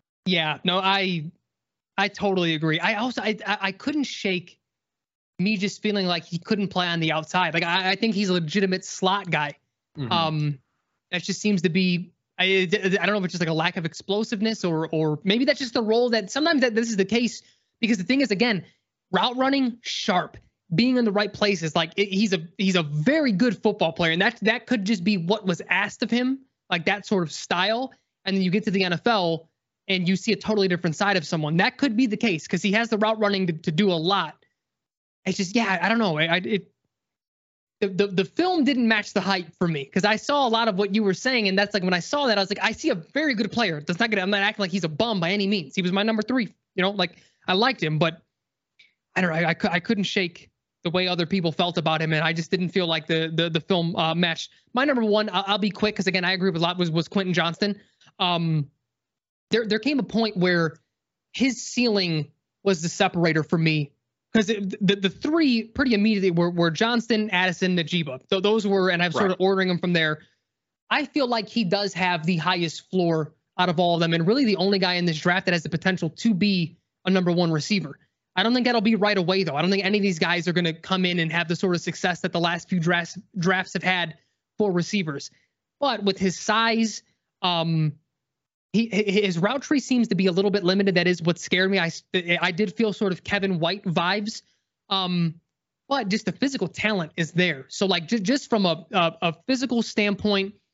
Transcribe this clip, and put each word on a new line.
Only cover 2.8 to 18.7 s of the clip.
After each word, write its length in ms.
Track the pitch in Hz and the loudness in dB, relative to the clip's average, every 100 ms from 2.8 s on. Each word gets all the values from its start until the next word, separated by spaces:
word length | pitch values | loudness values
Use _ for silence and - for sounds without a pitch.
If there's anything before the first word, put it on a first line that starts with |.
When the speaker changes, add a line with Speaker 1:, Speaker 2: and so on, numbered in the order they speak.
| 175 208 | -2 -2
Speaker 1:
also, 260 | 254 240 | -4 -4
I, 160 | 214 214 196 | -4 -4 -4
I, 120 | 208 | -4
I 100 | 190 | -4
couldn't 320 | 190 277 302 | -6 -4 -4
shake 560 | 262 - 202 180 180 _ _ _ _ _ _ _ _ - | -4 -4 -4 -4 -6 _ _ _ _ _ _ _ _ -4
me 180 | 190 214 | -2 0
just 240 | 202 - | -4 -4
feeling 240 | 214 202 185 | -4 -2 0
like 180 | 170 | -2
he 140 | 165 170 | -4 -8
couldn't 300 | - 208 196 | -2 -2 -2
play 200 | 180 180 | -2 -2
on 120 | 165 | 0
the 120 | 160 | 0
outside. 440 | 156 156 185 175 165 | -2 -2 0 0 0
Like, 80 | |
I, 280 | 170 180 185 | 0 0 0
I 40 | 196 | 0
think 180 | 226 | 0
he's 160 | 196 202 | 0 0
a 40 | |
legitimate 520 | 180 156 196 190 185 - | 0 0 0 0 -2 -6
slot 460 | - 185 202 185 | -2 0 0 -2
guy. 260 | 156 147 - _ _ _ - | -4 -4 -8 _ _ _ -8
Speaker 2:
Mm-hmm. 140 | 127 | -2
Speaker 1:
Um, 480 | 175 160 156 147 139 _ _ _ _ _ | 0 0 0 -2 -4 _ _ _ _ _
that 140 | 180 | -8
just 180 | 170 190 | -6 -4
seems 220 | 208 202 | 0 2
to 60 | 175 | 2
be, 440 | 170 185 175 180 _ _ - | 2 2 0 -4 _ _ -2
I, 320 | 185 190 185 | 2 2 2
I 340 | 202 185 196 185 | 0 0 0 0
don't 20 | |
know 100 | 208 | 0
if 60 | 180 | -2
it's 60 | |
just, 80 | 175 | -4
like, 80 | 165 | -2
a 40 | |
lack 220 | 160 170 180 | 0 -2 -2
of 80 | 160 | -6
explosiveness 800 | - - 208 220 202 220 220 | -8 -6 -4 -2 -2 -2 -2
or, 240 | 180 160 160 | -2 -2 -2
or 300 | 156 156 151 | 0 0 0
maybe 220 | 190 220 277 | 0 2 2
that's 140 | 285 | 0
just 140 | 254 | -2
the 80 | 262 | -2
role 300 | 214 226 247 | 2 2 2
that, 180 | 226 190 | 0 -2
sometimes 320 | 277 311 311 | -2 2 2
that 140 | 254 220 | 2 0
this 140 | 233 | -2
is 80 | 202 | 0
the 80 | 190 | 0
case, 360 | 233 240 - - _ _ - | 0 -2 -4 -18 _ _ -2
because 180 | 226 220 | 2 2
the 60 | |
thing 180 | 180 269 | 2 2
is, 80 | 269 | 2
again, 360 | 196 240 190 - | 2 0 0 -6